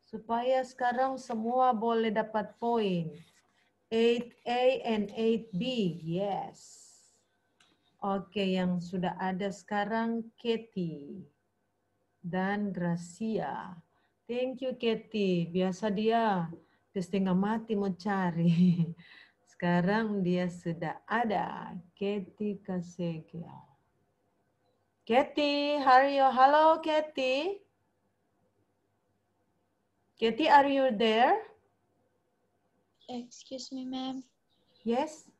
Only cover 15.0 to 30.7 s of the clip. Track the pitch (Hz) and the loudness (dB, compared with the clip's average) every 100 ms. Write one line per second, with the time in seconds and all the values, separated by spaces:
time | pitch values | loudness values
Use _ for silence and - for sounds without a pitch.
15 | 220 220 196 180 170 175 185 180 214 196 | -4 -2 2 2 0 0 -2 -2 -2 0
16 | 220 226 226 190 165 165 _ _ _ 202 | 2 2 2 0 -4 -10 _ _ _ -8
17 | 175 196 190 180 202 226 220 208 196 180 | -4 -2 2 2 2 -2 -2 -2 -2 -4
18 | 214 190 185 170 170 165 180 175 165 - | -4 0 0 2 2 6 4 4 0 -4
19 | - - - _ _ _ 175 175 175 214 | -18 -20 -20 _ _ _ 0 2 2 0
20 | 220 202 180 180 180 175 170 165 160 - | 0 -2 0 0 -2 -6 -8 -6 -8 -8
21 | - 220 240 185 - - - 185 - _ | -4 -2 0 -2 -4 -8 -12 -14 -16 _
22 | 202 208 185 _ 214 196 - 185 175 - | -4 -4 -8 _ -6 -6 -6 -6 -8 -6
23 | 170 160 - 165 165 139 - _ _ _ | -6 -6 -12 -14 -14 -18 -20 _ _ _
24 | _ _ _ _ _ _ _ _ _ _ | _ _ _ _ _ _ _ _ _ _
25 | - 233 277 - 294 285 285 294 269 254 | 0 2 2 0 0 2 0 2 6 6
26 | 277 277 269 247 262 294 311 320 320 311 | 6 4 4 6 6 8 6 4 2 -2
27 | 302 - 262 269 330 403 _ _ _ _ | -2 -2 0 0 -2 -6 _ _ _ _
28 | _ _ _ _ _ _ _ _ _ _ | _ _ _ _ _ _ _ _ _ _
29 | _ _ _ _ _ _ _ _ _ _ | _ _ _ _ _ _ _ _ _ _
30 | _ _ 226 226 311 285 277 | _ _ -2 2 6 6 6